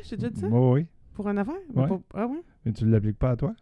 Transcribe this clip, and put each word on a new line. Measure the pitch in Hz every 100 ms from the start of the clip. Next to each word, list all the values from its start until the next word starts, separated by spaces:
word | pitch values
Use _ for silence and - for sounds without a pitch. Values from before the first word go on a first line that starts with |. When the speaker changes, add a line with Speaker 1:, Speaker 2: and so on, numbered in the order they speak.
Speaker 1:
j'ai | - -
déjà | 240
dit | 214
ça ? | 196
Speaker 2:
Oui, | 117 127 131
oui. | 165 - -
Speaker 1:
Pour | - 208
une | 202
affaire ? | 202 370 339
Mais | 233
Speaker 2:
Ouais. | 131
Speaker 1:
pour... | 185 -
Ah | - 240
ouais ? | 302 - _
Speaker 2:
Mais | -
tu | 107 110
l'appliques | 110 107 101
pas | 127
à | 120
toi ? | 151 226